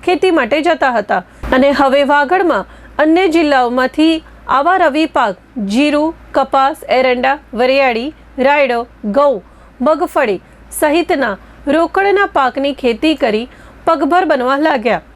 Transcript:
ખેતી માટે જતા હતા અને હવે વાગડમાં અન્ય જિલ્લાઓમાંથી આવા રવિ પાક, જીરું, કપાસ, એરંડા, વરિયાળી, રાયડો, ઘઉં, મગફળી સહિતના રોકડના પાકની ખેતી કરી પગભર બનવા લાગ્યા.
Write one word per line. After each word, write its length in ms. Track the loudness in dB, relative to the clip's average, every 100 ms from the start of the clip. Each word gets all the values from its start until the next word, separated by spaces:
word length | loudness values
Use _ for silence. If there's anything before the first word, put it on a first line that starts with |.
ખેતી 280 | -2 0 2
માટે 300 | 0 0 0
જતા 300 | 0 0 0
હતા 300 | -2 -2 -4 -4 -14 -2
અને 160 | 2 2
હવે 320 | 2 2 2
વાગડમાં 640 | 2 2 2 0 0 -2 -4 -16 -16 -2
અન્ય 300 | 2 2 2
જિલ્લાઓમાંથી 960 | 2 2 2 0 0 -2 0 0 0 -6 -18 -4
આવા 300 | 0 2 2
રવિ 280 | 2 0 -2
પાક, 300 | 0 -2 -4 -12 -8 -4
જીરું, 480 | 0 0 0 -2 -6 -6
કપાસ, 460 | -4 0 0 0 -2 -2
એરંડા, 480 | 0 0 0 -2 -2 -6
વરિયાળી, 600 | -2 0 2 0 -2 -6 -12 -18 -2
રાયડો, 420 | 0 2 0 -2 -6 -10 -4
ઘઉં, 320 | 0 2 0 -8 -20 -20 -4
મગફળી 600 | -2 0 -2 -2 -2 -4 -8 -20 -18
સહિતના 640 | -4 0 0 0 -2 -2 -6 -14 -12 -2
રોકડના 640 | 0 0 0 0 0 0
પાકની 400 | 0 -2 -2 -6
ખેતી 420 | -2 -2 0 -2 0
કરી 300 | 0 -2 -6 -16 -20 -6 -2
પગભર 400 | 0 2 0 2
બનવા 320 | 0 0 0
લાગ્યા. 480 | 0 0 0 -2 -4